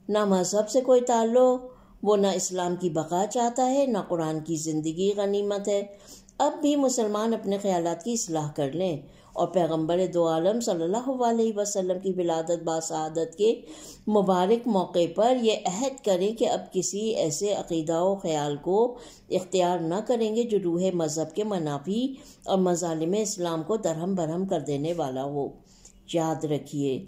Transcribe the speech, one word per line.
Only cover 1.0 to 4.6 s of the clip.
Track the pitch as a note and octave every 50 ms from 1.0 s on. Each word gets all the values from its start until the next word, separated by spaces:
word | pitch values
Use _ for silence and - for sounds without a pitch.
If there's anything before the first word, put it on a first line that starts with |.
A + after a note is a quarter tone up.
| B3
ताल्लुक़, | B3 A#3+ A3+ A3+ A3+ A#3 B3+ B3+ B3+ B3+ B3+ B3+ - - - - - - - -
वो | G3+ G#3
ना | G3+ G3 G3 F3
इस्लाम | F#3 F#3 - F3+ F#3 F3+ F3 F3+
की | F3 F#3 F3
बका | D3+ D#3+ D3+ D#3 F3 F3+ G3+
चाहता | G#3 - B3 A#3 A#3+ A#3+ - B3+
है, | B3+ C4 C#4 C#4
ना | C4 A3+ F#3+ -
कुरान | - F3+ E3 D#3+ D#3+ D#3 D#3
की | D#3 E3 E3
ज़िंदगी | D3+